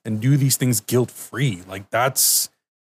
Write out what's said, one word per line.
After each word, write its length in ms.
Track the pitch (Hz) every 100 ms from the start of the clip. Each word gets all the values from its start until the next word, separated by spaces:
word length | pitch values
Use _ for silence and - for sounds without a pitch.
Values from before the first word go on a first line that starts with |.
and 160 | 113 110
do 160 | 123 143
these 200 | 135 -
things 220 | 131 113
guilt-free. 800 | - 123 120 - - 107 139 90 92
Like, 220 | 98 98
that's, 640 | 110 131 131 - - - _ _ _